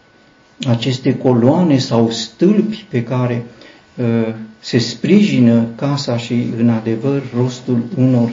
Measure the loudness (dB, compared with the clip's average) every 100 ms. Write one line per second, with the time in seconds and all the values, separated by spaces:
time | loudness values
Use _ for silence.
0 | _ _ _ _ _ -8 -2 -2 -2 -2
1 | -2 0 2 4 4 4 4 2 2 2
2 | 2 -2 -8 0 2 2 0 -4 -6 -4
3 | -2 -2 -2 -2 -6 -16 -20 -20 _ -4
4 | 0 0 -2 -6 -12 -18 -4 -2 -2 -4
5 | 2 4 4 4 4 4 0 -2 -4 -2
6 | -2 -4 -2 -4 -2 0 0 0 -2 -4
7 | -2 -4 -4 -2 -2 -4 -4 -4 -2 0
8 | 2 2 0